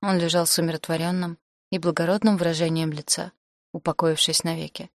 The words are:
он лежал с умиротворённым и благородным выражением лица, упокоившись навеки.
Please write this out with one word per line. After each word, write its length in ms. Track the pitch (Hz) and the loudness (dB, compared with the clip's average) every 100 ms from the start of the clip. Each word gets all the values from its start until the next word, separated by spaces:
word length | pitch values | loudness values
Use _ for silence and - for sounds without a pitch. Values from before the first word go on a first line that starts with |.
он 160 | 202 190 | 2 2
лежал 280 | 170 175 165 | 2 2 2
с 120 | - | 2
умиротворённым 760 | 170 160 - 165 165 180 175 170 _ _ _ | 0 -2 -4 -2 0 -2 -2 -6 _ _ _
и 80 | 185 | -2
благородным 560 | 165 165 170 202 220 202 | 0 0 2 4 4 4
выражением 560 | 170 160 165 160 160 | 2 0 0 0 -2
лица, 400 | 151 - - - _ _ _ _ | -4 -4 -4 -4 _ _ _ _
упокоившись 720 | 170 - 160 165 156 - 160 | -8 -4 -2 -2 0 0 0
навеки. 460 | 170 165 156 - - | -2 -6 -8 -12 -16